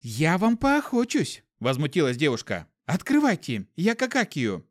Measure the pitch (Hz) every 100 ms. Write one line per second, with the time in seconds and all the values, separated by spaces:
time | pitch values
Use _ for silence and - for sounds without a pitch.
0 | 123 110 156 180 220 233 277 285 277 247
1 | 247 302 165 - _ _ 117 131 147 185
2 | 143 123 147 117 - 95 80 _ - 185
3 | - 294 294 185 - 117 95 - 185 226
4 | 254 269 233 - 117 92 -